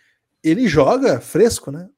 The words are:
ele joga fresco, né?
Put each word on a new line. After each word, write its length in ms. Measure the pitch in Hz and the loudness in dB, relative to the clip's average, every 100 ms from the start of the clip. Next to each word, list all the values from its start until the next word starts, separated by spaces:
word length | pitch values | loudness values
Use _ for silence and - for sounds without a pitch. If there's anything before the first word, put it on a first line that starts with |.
| _ _ _ _ 156 | _ _ _ _ -2
ele 220 | 180 247 | 0 2
joga 520 | 151 139 254 262 131 | 2 2 2 0 -2
fresco, 500 | - 156 214 - - | -2 0 2 0 -10
né? 180 | 147 185 | -14 -14